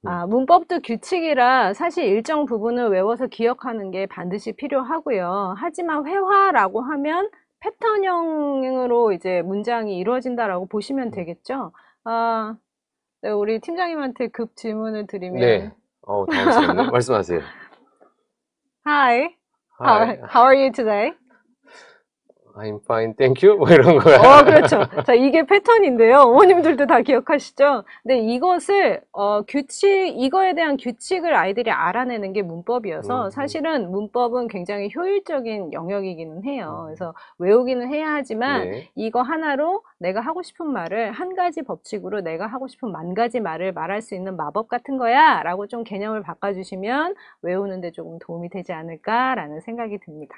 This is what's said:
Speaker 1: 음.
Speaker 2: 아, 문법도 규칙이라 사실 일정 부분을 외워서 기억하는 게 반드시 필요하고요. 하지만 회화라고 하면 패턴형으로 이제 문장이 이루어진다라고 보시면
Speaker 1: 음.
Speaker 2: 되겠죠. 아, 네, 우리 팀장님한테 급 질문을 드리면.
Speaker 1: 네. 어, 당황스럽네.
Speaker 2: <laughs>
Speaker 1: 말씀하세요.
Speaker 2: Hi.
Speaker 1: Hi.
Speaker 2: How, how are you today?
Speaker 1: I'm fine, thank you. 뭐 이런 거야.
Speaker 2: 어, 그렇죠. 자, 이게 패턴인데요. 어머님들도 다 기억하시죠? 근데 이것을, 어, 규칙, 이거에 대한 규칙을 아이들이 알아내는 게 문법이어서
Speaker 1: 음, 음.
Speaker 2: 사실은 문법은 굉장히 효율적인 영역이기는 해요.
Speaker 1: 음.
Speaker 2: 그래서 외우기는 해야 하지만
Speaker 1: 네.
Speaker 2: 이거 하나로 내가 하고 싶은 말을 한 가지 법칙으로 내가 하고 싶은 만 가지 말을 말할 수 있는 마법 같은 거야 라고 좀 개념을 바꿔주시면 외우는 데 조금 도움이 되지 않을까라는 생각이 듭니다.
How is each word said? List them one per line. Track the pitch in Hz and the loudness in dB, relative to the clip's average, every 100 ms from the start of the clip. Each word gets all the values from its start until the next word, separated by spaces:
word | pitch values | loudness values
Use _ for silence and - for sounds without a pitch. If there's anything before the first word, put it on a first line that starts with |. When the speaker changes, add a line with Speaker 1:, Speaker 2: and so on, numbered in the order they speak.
Speaker 1:
음. | - | -8
Speaker 2:
아, | 175 175 | -8 -2
문법도 | 233 262 349 339 349 | -2 4 2 4 -8
규칙이라 | - 226 - 359 330 277 247 262 202 | -6 -10 -4 -4 0 2 4 4 0
사실 | 208 339 330 | -2 -4 -2
일정 | 247 202 226 311 294 | 0 0 0 -4 -2
부분을 | 220 226 240 240 | -4 -4 -2 0
외워서 | 190 196 233 254 | 0 0 -2 -6
기억하는 | - 226 - 254 226 196 | -2 -2 -2 -8 -10 -8
게 | 185 190 | -8 -8
반드시 | - 175 202 220 | -10 -8 -8 -10
필요하고요. | 208 277 277 247 330 320 214 175 196 190 190 | -12 -6 -6 -4 -6 -4 -4 -4 -4 -6 -6
하지만 | 330 320 339 302 285 | -10 -8 -6 -6 -4
회화라고 | 392 381 403 392 294 190 208 | -4 0 2 2 2 0 -2
하면 | 254 294 285 330 415 _ _ _ | -6 -6 -4 -4 -6 _ _ _
패턴형으로 | 415 427 453 427 381 349 330 311 285 269 262 262 247 240 226 | -12 -6 -2 -2 -2 -2 -4 -4 -4 -4 -4 -4 0 0 2
이제 | 180 185 180 | 0 -2 -4
문장이 | 170 196 214 233 214 185 | -4 -6 -4 -4 -4 -6
이루어진다라고 | 185 254 254 240 220 180 190 | -4 -4 -6 -4 -4 -4 -6
보시면 | 214 208 269 240 | -8 -6 -6 -6
Speaker 1:
음. | |
Speaker 2:
되겠죠. | 196 170 170 - 269 190 _ _ _ | -8 -12 -14 -10 -10 -10 _ _ _
아, | 233 226 233 226 214 220 _ _ _ _ _ _ | -8 -4 -2 -4 -6 -12 _ _ _ _ _ _
네, | 202 | -6
우리 | 208 208 220 | -4 -2 -4
팀장님한테 | 226 339 349 320 269 233 233 | -6 -6 -6 -6 -8 -6 -8
급 | - 226 _ | -8 -12 _
질문을 | 226 214 220 214 208 | -10 -8 -6 -8 -10
드리면. | 196 180 180 | -12 -8 0
Speaker 1:
네. | 120 104 85 - _ _ | 2 2 -2 -16 _ _
어, | - 101 98 | -6 -4 -2
당황스럽네. | 294 - 240 - 180 - | 0 2 4 2 0 0
Speaker 2:
<laughs> | |
Speaker 1:
말씀하세요. | 123 120 110 90 85 - - - _ _ _ _ _ _ _ _ _ _ _ 294 | 0 0 -2 0 -4 -6 -20 -20 _ _ _ _ _ _ _ _ _ _ _ -2
Speaker 2:
Hi. | 294 262 240 320 _ _ _ _ _ | 2 2 2 0 _ _ _ _ _
Speaker 1:
Hi. | - 220 233 226 | 2 4 2 -2
Speaker 2:
How, | - | 0
how | - | 6
are | 254 269 | 6 6
you | 269 | 4
today? | - 220 202 240 330 _ _ _ _ _ - - _ _ _ _ _ _ 98 | 0 -2 -2 -2 -6 _ _ _ _ _ -20 -20 _ _ _ _ _ _ -14
Speaker 1:
I'm | 107 104 _ | -10 -12 _
fine, | 117 110 110 | -2 -2 2
thank | 135 131 190 | 2 6 6
you. | 208 | 6
뭐 | - | 8
이런 | 165 131 156 | 8 8 8
거야. | 165 139 | 10 10
Speaker 2:
어, | 233 294 | 12 12
그렇죠. | 285 302 240 311 - 302 | 12 8 6 2 0 -2
자, | 139 | 2
이게 | 240 269 320 | 4 6 2
패턴인데요. | 269 403 403 453 381 247 226 269 | 4 2 6 4 4 4 6 8
어머님들도 | 254 254 370 359 320 277 277 | 8 8 8 8 4 2 4
다 | 269 | 4
기억하시죠? | 269 254 262 294 - - 285 254 - - | 4 0 2 -2 -2 0 2 2 -6 -16
근데 | 233 262 | -2 0
이것을, | 220 247 359 359 - 403 311 180 _ | 0 0 0 0 0 2 2 -2 _
어, | - 202 208 | -4 -2 -2
규칙, | 208 277 277 - 403 392 370 - | -2 -6 -6 0 2 2 0 -2
이거에 | 262 370 381 | -2 0 0
대한 | 339 311 277 | 0 -2 -2
규칙을 | 247 240 - 370 330 | -6 -12 -6 -4 0
아이들이 | 254 196 196 233 | 0 0 -2 -4
알아내는 | 135 160 214 254 233 196 | -2 -2 -2 -4 -6 -6
게 | 196 | -6
문법이어서 | 180 165 175 247 208 156 202 254 | -6 -8 -6 -6 -4 -10 -8 -6
Speaker 1:
음, | 202 | -6
음. | |
Speaker 2:
사실은 | 226 285 320 302 302 180 | -8 -8 -6 -4 -4 -4
문법은 | 190 208 247 240 247 233 | -8 -6 -2 -2 -2 -6
굉장히 | 196 175 202 202 247 | -10 -10 -8 -8 -6
효율적인 | 359 403 392 294 226 214 175 | -4 -4 -4 -8 -6 -10 -10
영역이기는 | 156 165 202 190 165 165 160 | -10 -8 -6 -8 -10 -14 -12
해요. | 226 277 170 156 | -10 -10 -10 -12
Speaker 1:
음. | 165 | -14
Speaker 2:
그래서 | 156 180 - - _ | -12 -14 -14 -20 _
외우기는 | 175 220 247 247 247 | 2 2 2 -4 -4
해야 | 294 311 | -6 -4
하지만 | 302 277 220 254 269 180 | -6 -6 -6 -4 -4 -6
Speaker 1:
네. | 123 - | -10 -14
Speaker 2:
이거 | - 220 240 | -10 -6 -4
하나로 | 247 320 311 277 311 392 _ _ | -4 -4 -4 -4 -2 -4 _ _
내가 | 175 190 | -6 -6
하고 | 233 330 | -6 -10
싶은 | 339 _ 320 | -12 _ -8
말을 | 240 165 202 220 | -6 -6 -6 -6
한 | - 370 381 | -8 -10 -4
가지 | 359 330 | -4 -4
법칙으로 | 277 170 - 214 180 208 | -10 -12 -10 -12 -8 -8
내가 | 170 165 214 | -6 -8 -10
하고 | 247 262 | -10 -14
싶은 | _ 240 | _ -12
만 | 160 170 | -10 -8
가지 | 185 233 240 | -4 -2 -2
말을 | 196 160 185 | -6 -6 -8
말할 | 180 160 202 | -6 -8 -8
수 | 214 | -8
있는 | 190 190 | -12 -10
마법 | 185 147 175 226 | -8 -6 -6 -6
같은 | 240 262 269 | -10 -8 -4
거야 | 233 254 311 202 | 0 4 4 4
라고 | 160 185 202 | -2 -6 -8
좀 | 240 | -12
개념을 | 233 202 208 220 | -10 -8 -8 -8
바꿔주시면 | 185 160 202 190 190 190 202 269 330 403 - _ | -10 -8 -8 -8 -10 -10 -6 -4 -4 -8 -16 _
외우는 | 165 185 196 185 | -6 -4 -6 -8
데 | 175 | -12
조금 | 165 165 165 | -12 -16 -16
도움이 | - 170 175 | -14 -12 -12
되지 | 190 175 | -12 -12
않을까라는 | 165 165 160 - 226 262 240 151 151 | -12 -12 -12 -4 -2 -2 -4 -8 -14
생각이 | - 233 226 202 - | -14 -12 -10 -12 -14
듭니다. | 151 143 | -20 -20